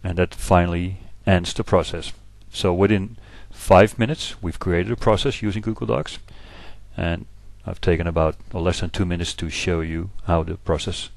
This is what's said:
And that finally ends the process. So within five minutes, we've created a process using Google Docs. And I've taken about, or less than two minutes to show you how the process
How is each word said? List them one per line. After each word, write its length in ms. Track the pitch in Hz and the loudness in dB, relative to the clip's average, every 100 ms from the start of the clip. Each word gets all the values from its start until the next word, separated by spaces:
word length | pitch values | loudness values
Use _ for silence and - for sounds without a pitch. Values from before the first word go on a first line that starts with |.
And 140 | 95 85 | -4 0
that 160 | 90 | 0
finally 640 | - - 92 87 87 90 95 - - - | 0 4 4 6 0 -2 -6 -12 -6 2
ends 260 | 92 87 | 2 2
the 120 | - | -4
process. 480 | - - 87 85 - - - - - | 2 2 2 -4 -8 -12 -16 -20 -14
So 200 | - 98 | -2 0
within 440 | 90 98 104 92 - - - - | 4 4 4 0 -10 -18 -18 -16
five 480 | - - 92 104 - | -10 6 8 8 4
minutes, 420 | 117 160 - - | -2 0 -6 -6
we've 200 | 87 - | -6 -4
created 320 | 95 85 95 | 0 0 0
a 40 | 117 | 0
process 460 | 113 107 - - | 2 4 2 -2
using 200 | 107 101 | -4 -2
Google 260 | 107 110 110 | -4 -4 -2
Docs. 300 | 60 - - - - - - - - - - | -2 -2 -10 -16 -18 -18 -18 -16 -16 -14 -4
And 300 | 87 85 - - - - - | -4 -4 -8 -18 -18 -14 -10
I've 140 | 90 | -2
taken 260 | - 82 85 | 0 2 2
about, 300 | 82 80 - - | 2 2 0 -8
or 80 | 92 | -2
less 200 | 85 85 | 0 0
than 100 | 90 | -2
two 160 | - 92 | 0 0
minutes 260 | 87 85 | 0 -4
to 140 | - 85 | -4 -6
show 320 | - - 85 | -4 -2 0
you 300 | 80 82 95 - | -2 -4 -6 -6
how 180 | - 85 | 0 0
the 140 | 82 87 | 0 -6
process 520 | - 82 - - - | -2 -2 -2 -6 -8